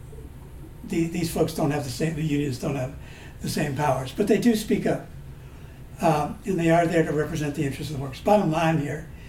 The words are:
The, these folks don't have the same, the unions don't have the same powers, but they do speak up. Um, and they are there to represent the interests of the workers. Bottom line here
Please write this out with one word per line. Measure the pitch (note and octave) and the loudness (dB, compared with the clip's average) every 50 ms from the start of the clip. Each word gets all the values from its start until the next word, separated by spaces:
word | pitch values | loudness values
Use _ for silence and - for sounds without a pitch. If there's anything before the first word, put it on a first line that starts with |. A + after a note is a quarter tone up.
| - - - - - - - - - - - - - - - - - | -16 -16 -14 -14 -14 -14 -16 -16 -16 -16 -14 -14 -14 -14 -14 -14 -8
The, | - - E3 E3 | -4 0 0 0
these | E3 - F3+ D#3+ E3 | 0 0 -2 -2 0
folks | - F3+ D#3+ D#3 | 2 2 2 2
don't | - - D#3+ C#3 | 2 2 2 2
have | D3+ C#3+ C3 | 2 0 -2
the | B2+ | -4
same, | - - D#3+ E3 D#3 | -2 -2 -2 0 0
the | D3 | 0
unions | D#3 D3+ C#3+ C#3+ C#3+ C3+ B2 - | 0 0 2 2 0 0 -2 -2
don't | - C#3 C#3 | -2 -2 -2
have | C#3 B2+ C3 - - - - - - - - - - | -2 -4 -6 -8 -10 -14 -14 -16 -16 -16 -16 -12 -8
the | - D#3+ | -6 -2
same | - - D#3 D3 C3 | 0 0 0 0 0
powers, | D3 D3 D3 - - - - - | 2 2 2 2 2 -2 -2 0
but | - G#3 | 2 4
they | A#3+ A3+ - | 4 4 6
do | - A#3+ G#3+ | 6 6 4
speak | - - - G3+ E3 - | 4 2 0 0 2 2
up. | - - - - - - - - - - - - - - - - - - - - - - - | 0 0 -2 -4 -10 -14 -14 -14 -14 -14 -14 -16 -16 -16 -16 -16 -16 -16 -16 -16 -16 -6 0
Um, | F3+ E3 D#3 D3 D3 - - - - | 2 4 4 4 2 -2 -4 -6 -4
and | G3+ F#3 E3+ | -2 0 2
they | E3+ E3 | 4 6
are | E3 E3+ E3+ | 6 6 6
there | E3 E3 E3 D#3 | 6 4 4 4
to | D#3 | 4
represent | C#3+ D3+ D3 - E3 C3+ D3+ C#3+ C#3 | 2 0 0 -2 -2 -2 -2 -2 -2
the | E3 D3 | -2 -2
interests | C3+ B2 - - C3+ | -2 -2 -4 -6 -6
of | D#3 B2+ | -6 -6
the | |
workers. | C#3 B2+ - - | -6 -6 -8 -2
Bottom | - G#3 G#3 D4+ F3 D#3 | 2 4 6 6 6 4
line | D#3 E3+ E3 D#3+ E3 C#3+ | 2 4 4 4 4 2
here | C#3 - D#3 - - - - - - | 0 -2 -4 -6 -8 -12 -14 -16 -16